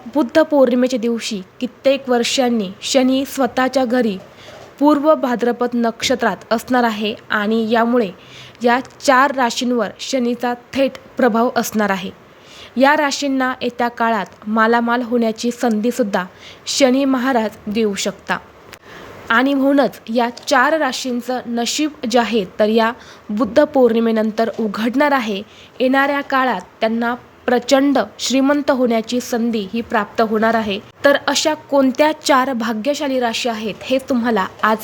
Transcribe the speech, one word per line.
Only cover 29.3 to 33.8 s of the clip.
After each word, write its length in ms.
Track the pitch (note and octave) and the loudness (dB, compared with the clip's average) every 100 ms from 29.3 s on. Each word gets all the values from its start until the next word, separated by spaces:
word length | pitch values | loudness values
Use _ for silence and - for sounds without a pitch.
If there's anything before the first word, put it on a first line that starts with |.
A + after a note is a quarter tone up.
| A#3+ A#3 A3+ F#3+ | -2 -2 -2 -4
ही 80 | A3+ | -6
प्राप्त 400 | A#3 A#3 G3+ - | -4 -4 -2 -2
होणार 320 | A3 A3 A3 | 0 2 2
आहे. 260 | A3+ G#3+ G3 - _ - | 0 -2 -6 -10 _ 2
तर 120 | C4+ - | 2 0
अशा 260 | C4+ D#4+ | -2 -2
कोणत्या 580 | D4+ - C#4+ C4 - D4+ D4+ | -4 0 2 2 2 0 0
चार 320 | - C#4 C4 | 2 2 2
भाग्यशाली 680 | B3 A3+ G#3+ A3 C#4+ C#4+ C4 | -2 -4 -4 -4 -4 -2 -2
राशी 300 | A#3+ A3+ B3 | -2 -2 -4
आहेत 260 | A3 A3 F3 | -4 -8 -8